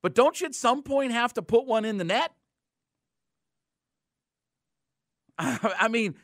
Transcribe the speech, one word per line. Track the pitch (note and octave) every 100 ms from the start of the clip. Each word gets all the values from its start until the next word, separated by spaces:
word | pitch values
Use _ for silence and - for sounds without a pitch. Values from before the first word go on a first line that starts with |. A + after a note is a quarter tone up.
but | F#3
don't | - C4+ -
you | E4+
at |
some | B3 A#3+ C4
point | C4+ C#4 C4+
have | A#3 A#3+
to | A#3
put | E3+ A#3 C4
one | A3
in | G#3+ G3+
the |
net? | E3+ G#3+ E4 _ _ _ _ _ _ _ _ _ _ _ _ _ _ _ _ _ _ _ _ _ _ _ _ _ _ _ _ _ _ -
<laughs> |
I | E3 A#3+ G#3+ F#3 A3
mean, | A#3 G#3 -